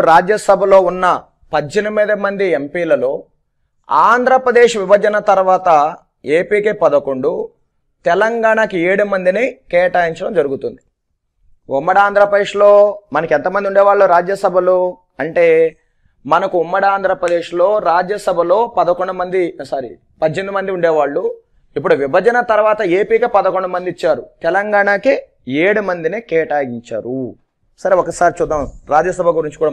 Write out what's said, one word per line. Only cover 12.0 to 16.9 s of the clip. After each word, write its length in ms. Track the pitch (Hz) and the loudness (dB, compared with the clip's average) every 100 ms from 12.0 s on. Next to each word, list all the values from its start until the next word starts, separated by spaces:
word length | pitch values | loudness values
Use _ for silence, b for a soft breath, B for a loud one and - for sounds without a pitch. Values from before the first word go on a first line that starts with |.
| 202 | 2
ఆంధ్రప్రదేశ్లో 640 | 202 202 202 196 202 208 202 208 196 _ | 2 2 2 -2 2 6 6 4 0 _
మనకి 180 | 143 165 147 | -4 -2 -2
ఎంతమంది 300 | 180 196 202 | -2 -4 0
ఉండేవాళ్ళు 340 | 196 202 202 190 | 2 4 4 4
రాజ్యసభలో 640 | 175 175 196 196 180 180 185 180 175 _ - | 2 0 -4 0 0 2 2 0 -6 _ -10
అంటే, 220 | 156 165 170 160 160 - _ _ _ _ | -4 2 4 4 2 -2 _ _ _ _
మనకు 300 | 135 160 190 180 | 0 0 0 -2
ఉమ్మడి 240 | 165 190 196 | -2 0 0